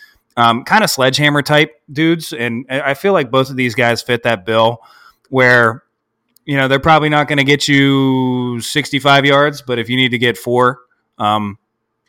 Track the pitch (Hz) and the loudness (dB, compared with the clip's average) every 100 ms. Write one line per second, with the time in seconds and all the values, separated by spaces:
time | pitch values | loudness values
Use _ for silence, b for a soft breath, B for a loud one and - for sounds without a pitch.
0 | b b _ - 117 117 135 208 208 - | b b _ 0 2 0 0 0 0 0
1 | 131 131 147 147 135 151 156 - _ 139 | 0 2 0 0 0 0 0 -4 _ -2
2 | 160 170 160 135 120 117 135 131 143 139 | 0 0 -4 -8 -6 -6 -6 -6 -4 -2
3 | 196 190 131 131 131 131 123 113 120 113 | 0 0 0 0 -2 -2 -4 0 0 0
4 | - 120 120 113 92 113 113 117 b b | -2 -4 -2 -4 -2 2 2 0 b b
5 | b b _ 131 127 123 117 117 _ _ | b b _ 0 4 4 2 0 _ _
6 | _ _ _ _ - 139 135 135 156 156 | _ _ _ _ -6 -2 0 0 2 2
7 | 151 151 147 147 135 147 - 143 139 135 | 4 0 0 0 2 0 2 2 2 2
8 | 135 131 127 127 123 120 113 151 139 139 | 0 0 -2 -2 -4 -8 -6 -6 -4 -2
9 | 143 139 139 139 147 143 - 120 113 127 | 2 2 4 2 0 -2 -6 -6 -4 -2
10 | 131 120 120 117 - 123 123 123 _ _ | 0 0 -2 -2 -2 0 0 0 _ _
11 | _ - 104 107 104 101 _ _ _ _ | _ -4 -2 0 -4 -10 _ _ _ _